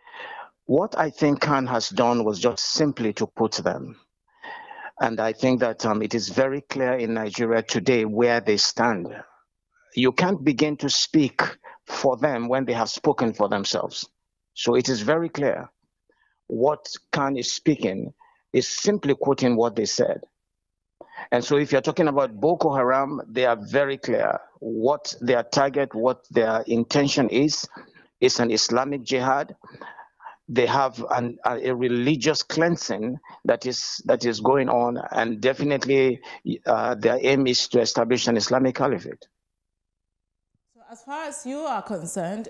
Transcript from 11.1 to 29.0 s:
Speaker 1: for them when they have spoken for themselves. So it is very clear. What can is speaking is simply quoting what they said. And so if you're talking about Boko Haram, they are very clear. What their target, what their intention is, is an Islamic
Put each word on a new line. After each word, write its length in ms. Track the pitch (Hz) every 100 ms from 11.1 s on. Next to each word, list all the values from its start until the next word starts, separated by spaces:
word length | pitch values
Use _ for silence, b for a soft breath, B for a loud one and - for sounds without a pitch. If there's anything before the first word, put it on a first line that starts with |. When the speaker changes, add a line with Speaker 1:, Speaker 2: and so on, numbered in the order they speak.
| 156 139 - - - B B -
Speaker 1:
for 320 | - 135 123
them 320 | 151 123 120
when 160 | 131 127
they 80 |
have 160 | 117 110
spoken 440 | - 151 135 120
for 140 | 104 101
themselves. 600 | 104 98 - 98 - - _ _ _ _ -
So 200 | - 120
it 140 | 127
is 120 | 123
very 260 | 104 160 165
clear. 400 | - 139 - - _ _ _ _ _ _ _ -
What 420 | 117 135 151 - - _
can 240 | - 139 135
is 160 | 120
speaking 600 | - - 143 101 98 - - b b _
is 160 | - -
simply 480 | - - 208 143 135
quoting 400 | - 135 127 117
what 200 | 117 107
they 100 | 101
said. 360 | - - - - _ _ _ _ _ _ - B B B
And 120 | 120 120
so 120 | 147
if 140 | 147
you're 100 | 135
talking 260 | 143 151 156
about 320 | 139 131 107
Boko 320 | 147 170 156 139
Haram, 460 | 127 131 135 143 -
they 180 | 113 123
are 100 | 113
very 420 | 104 131 139 135
clear. 420 | - 107 104 - - _
What 560 | 113 110 117 147 - -
their 220 | 123 123
target, 500 | 117 - 139 135 139 110
what 300 | 123 123 -
their 300 | 120 110 110 113
intention 640 | 117 117 147 139 - 117
is, 380 | 113 151 - - B B B B -
is 200 | 127 -
an 120 | 117
Islamic 520 | 110 - 117 135 143